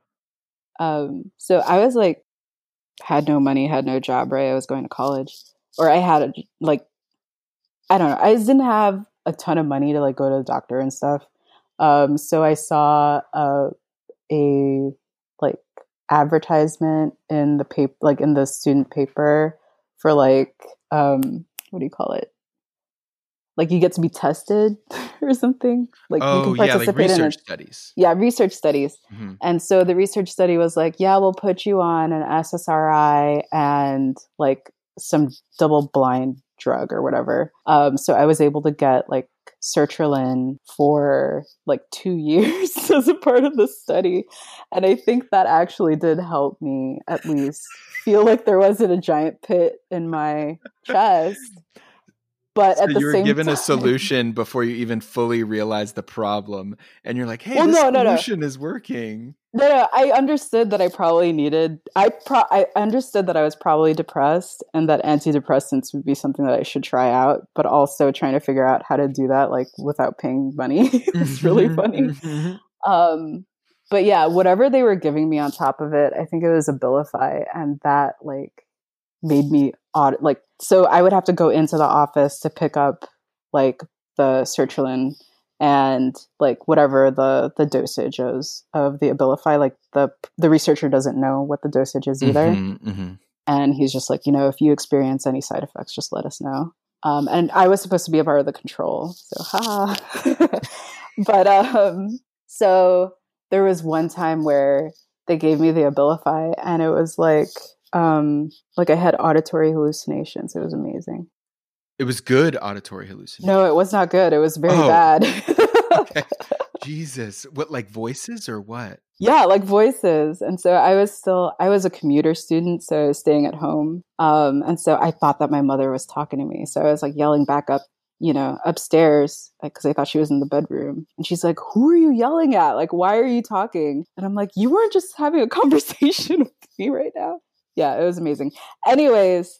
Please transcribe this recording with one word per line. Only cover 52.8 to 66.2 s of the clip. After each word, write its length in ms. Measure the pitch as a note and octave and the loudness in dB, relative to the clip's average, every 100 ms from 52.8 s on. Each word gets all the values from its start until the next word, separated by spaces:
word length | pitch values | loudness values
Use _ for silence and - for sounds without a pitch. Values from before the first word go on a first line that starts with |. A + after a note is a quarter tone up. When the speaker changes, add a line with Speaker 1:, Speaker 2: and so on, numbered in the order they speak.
Speaker 1:
at 40 | D3+ | 2
the 60 | C#3 | 2
Speaker 2:
you 60 | C#3+ | 2
were 60 | |
Speaker 1:
same 120 | F#3+ | 2
Speaker 2:
given 220 | G3+ C#3+ D#3 | 2 0 0
Speaker 1:
time 80 | |
Speaker 2:
a 20 | C#3+ | -2
solution 760 | - C3 B2 C3 - C3 A#2 | 0 0 2 0 0 -2 -2
before 320 | A2+ A2+ B2+ | -4 -6 -4
you 100 | A#2+ A#2+ | -4 -4
even 240 | A#2 A2+ | -6 -6
fully 440 | - B2 A#2 A#2 | -6 -4 -2 -2
realized 500 | G#2+ G#2+ G#2+ G#2+ G#2 | -2 -4 -4 -4 -6
the 80 | - | -10
problem. 720 | - - G#2 G#2 G#2 G2+ G2 G#2 _ _ | -12 -6 -4 -4 -6 -12 -12 -16 _ _
And 120 | - B2 | -10 -8
you're 100 | B2 | -8
like, 160 | A2+ | -10
"Hey, 120 | G3+ C4+ | -6 0
Speaker 1:
Well, 120 | D#4+ | 4
Speaker 2:
this 80 | E4 | 4
Speaker 1:
no, 140 | C4 | 4
no, 120 | B3+ | 2
no. 140 | A3+ - | 2 0
Speaker 2:
solution 260 | - F#3 | -2 -6
is 160 | D3 C3 | -6 -8
working." 760 | D3+ A#3+ - B2+ A2 A2 A#2+ - _ | -10 -12 -10 -10 -10 -12 -16 -20 _
Speaker 1:
No, 160 | A3+ C#4+ | 0 4
no, 200 | C4+ A#3+ | 4 2
I 180 | B3 C#4 | 2 2
understood 600 | B3 C4+ D4 - A3+ A3+ | 2 2 -2 -2 -2 0
that 100 | G3+ | 0
I 80 | F3+ | -2
probably 440 | - E3+ E3+ F3 | 0 0 2 2
needed, 460 | D#3+ D3 D#3+ D#3+ D3+ - - | 0 0 0 -2 -4 -6 0
I 120 | C#4+ | 2
pro-, 340 | - - C4 - | 0 -2 0 2
I 160 | G3 F3+ G3+ | 2 2 0
understood 500 | G#3 B3 B3+ G#3 F#3 | 0 -2 -2 -2 0
that 100 | D#3+ | 0
I 60 | |
was 120 | D3+ - | 0 -2
probably 380 | F3 D#3 D#3+ | 0 2 2
depressed 680 | D#3 D#3+ D3+ C#3 E3+ F#3 - - | 0 -4 -2 0 0 -4 -14 -8
and 140 | D#3+ D#3+ | -2 0
that 140 | D3+ | 0
antidepressants 880 | D3+ D3 D#3+ D3 - C#3 - C3+ - | 2 0 0 -2 0 0 0 -4 -4
would 100 | C#3+ | -8
be 100 | C#3 | -4
something 300 | C#3 | -4